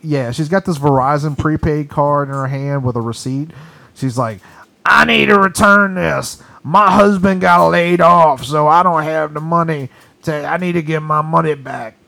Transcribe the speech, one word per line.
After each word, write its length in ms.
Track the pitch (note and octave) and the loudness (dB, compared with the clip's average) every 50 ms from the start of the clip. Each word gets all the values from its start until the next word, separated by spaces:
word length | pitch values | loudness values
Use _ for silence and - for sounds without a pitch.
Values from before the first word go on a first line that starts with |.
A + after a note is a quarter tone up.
Yeah, 280 | - D#3+ C#3+ C#3 C3 A#2 | -6 -4 -4 -4 -2 -4
she's 160 | A#2+ - D#3+ D3 | -4 -6 -4 -2
got 160 | F3 F#3+ F#3 | -2 -2 -2
this 140 | - F3 C#3 | -2 -6 -2
Verizon 580 | C#3 D3 C#3 C3 B2+ C3+ D3 D3 C#3+ D#3 D3 | 0 2 2 2 2 0 0 -2 -2 -4 -6
prepaid 520 | - - D#3 D#3 D#3 - E3 D3+ D3+ D3 D3 | -4 -4 -2 -2 -2 -2 -2 -2 -2 -4 -6
card 400 | - - C#3+ D3 D3 C#3+ C#3+ C#3 | -4 -2 0 0 0 0 -2 -4
in 60 | C#3 | -6
her 120 | C#3 C3+ | -6 -6
hand 380 | C3 C#3 C3+ C#3 C#3+ C#3+ C#3+ C3 | -6 -6 -6 -6 -4 -4 -4 -4
with 120 | B2 A#2 | -4 -4
a 40 | A#2+ | -4
receipt. 500 | A2+ A2+ A#2 - - C3 C3 C3+ D3 E3 - - - - - - - - _ | -6 -6 -8 -8 -8 -6 -6 -6 -8 -10 -12 -20 -20 -20 -20 -20 -20 -20 _
She's 220 | - - C3+ A2+ B2 | -8 -6 -6 -4 -2
like, 220 | B2+ A2+ A2 F#2 _ - - - - _ _ _ _ | -4 -4 -6 -12 _ -20 -20 -20 -20 _ _ _ _
I 200 | - G3+ G#3 A3+ | 2 2 4 4
need 220 | A#3 A#3 A3 G#3+ | 2 2 0 2
to 120 | G#3 G#3 G3+ | 4 4 4
return 560 | G3 F#3+ - - G#3+ G3+ G3+ G3+ G3+ G3 F#3 | 4 2 0 2 2 4 4 4 4 2 0
this. 480 | F#3 E3+ D#3+ D3+ C3+ B2+ - - - - - - - | -2 -2 -2 -2 -4 -6 -8 -12 -16 -20 -20 -20 -16
My 280 | _ C3+ D#3+ G3 G#3 G3 | _ 0 2 4 4 4
husband 500 | F#3 G#3 G3+ G3+ G#3 F#3+ F3 G3+ F#3+ F#3 | 4 4 4 4 4 2 0 0 0 2
got 280 | F#3 F3+ F3 F3 F3 E3 | 2 4 4 4 4 4
laid 320 | E3+ F3 F3 F3 F3 F3 | 2 2 2 2 2 4
off, 440 | E3+ E3 F3 F3 E3 D#3 C#3 B2 A#2+ | 4 6 6 6 6 4 2 0 -4
so 240 | A#2+ D3 D3+ D3+ D3+ | -4 -2 0 2 4
I 140 | D#3 E3+ | 4 4
don't 200 | F3+ F#3 E3+ D#3+ | 4 2 2 0
have 320 | D3+ D3+ D#3 D#3+ D#3 D3+ D3+ | -2 -2 -4 -4 -4 -4 -6
the 60 | D3+ | -8
money 500 | D#3 D#3+ E3+ E3+ E3 E3 D#3+ D3 C3+ B2+ _ _ _ _ _ _ | -6 -2 0 0 0 0 -2 -6 -6 -10 _ _ _ _ _ _
to, 220 | _ - D#3 D3+ C#3+ | _ -6 -6 -4 -4
I 100 | - D#3 E3+ | -4 -4 -2
need 140 | F3+ F3+ | -2 -2
to 100 | E3+ F3 | -2 -2
get 180 | D#3+ D3 D#3+ D#3 | -2 -2 -4 -4
my 200 | D3+ D#3 D#3 D3+ | -2 -2 -2 -2
money 320 | D3+ D#3 D#3+ E3 E3 D#3 D3+ | -2 0 0 0 0 0 -4
back. 420 | C3+ C3 C3+ C3 B2+ A#2+ A2+ _ _ _ | -6 -8 -12 -12 -12 -12 -14 _ _ _